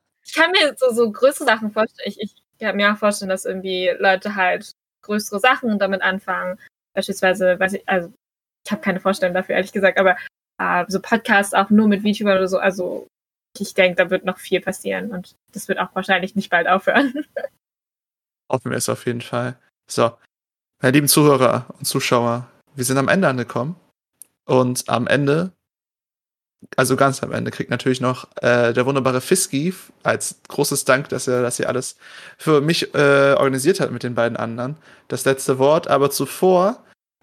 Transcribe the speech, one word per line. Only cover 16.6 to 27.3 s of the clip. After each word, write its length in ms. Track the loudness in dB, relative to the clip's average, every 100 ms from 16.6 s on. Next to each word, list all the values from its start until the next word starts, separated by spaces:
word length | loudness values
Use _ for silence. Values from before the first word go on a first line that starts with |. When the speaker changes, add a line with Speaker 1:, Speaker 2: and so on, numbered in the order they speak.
| 2
Speaker 1:
aufhören. 580 | 0 2 0 0 -4 -10
<laughs> 1160 | -10 -12 _ _ _ _ _ _ _ _ _ -6
Speaker 2:
Hoffen 180 | -4 -2
wir 80 | -4
es 120 | -4
auf 180 | -4 -4
jeden 140 | -6
Fall. 360 | -6 -6 -6 -10 _ _ -10
So, 220 | 0 0 0 _ _ _ _ _ _
meine 120 | 2
lieben 140 | 2 2
Zuhörer 580 | 4 4 6 4 0 -4 -12
und 60 | -6
Zuschauer, 640 | -4 0 0 0 -2 -8 _ _ -8
wir 100 | -2
sind 140 | 0
am 80 | 0
Ende 200 | 2 2
angekommen. 480 | 0 -4 -4 -6 -8 _ _ _ _ _ _ 0
Und 440 | 2 2 -2 -2
am 160 | -2 0
Ende, 460 | 0 2 0 -2 _ _ _ _ _ _ _ _ _ _ _ -10 -2
also 200 | 0 4
ganz 260 | 2 0
am 100 | -6